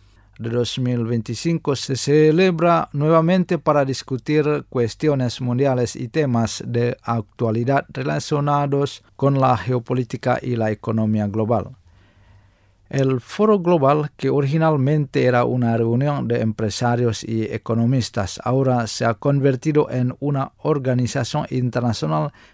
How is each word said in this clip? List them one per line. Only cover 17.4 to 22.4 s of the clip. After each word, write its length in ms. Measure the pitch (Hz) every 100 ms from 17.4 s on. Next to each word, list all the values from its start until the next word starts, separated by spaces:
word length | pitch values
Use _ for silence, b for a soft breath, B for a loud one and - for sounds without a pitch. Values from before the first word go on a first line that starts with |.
economistas, 960 | 107 110 - 117 117 131 110 - 95 -
ahora 420 | 120 131 131 123 113
se 200 | - 117
ha 80 |
convertido 760 | 110 143 143 135 131 156 151 -
en 240 | 127 123 -
una 320 | 143 139 135 -
organización 880 | 147 151 131 123 120 135 120 147 -
internacional 840 | 131 123 123 120 107 147 156 147 -